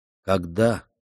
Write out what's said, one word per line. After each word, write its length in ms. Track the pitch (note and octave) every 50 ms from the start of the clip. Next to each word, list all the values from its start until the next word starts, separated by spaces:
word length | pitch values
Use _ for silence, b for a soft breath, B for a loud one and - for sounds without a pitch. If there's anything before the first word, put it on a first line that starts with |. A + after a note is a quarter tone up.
| _ _ _ _ -
"Когда?" — 640 | F#2+ F#2+ F#2 E2+ E2+ E2+ G2+ A2+ A#2 A2 F#2 - _ _ _ _ _ _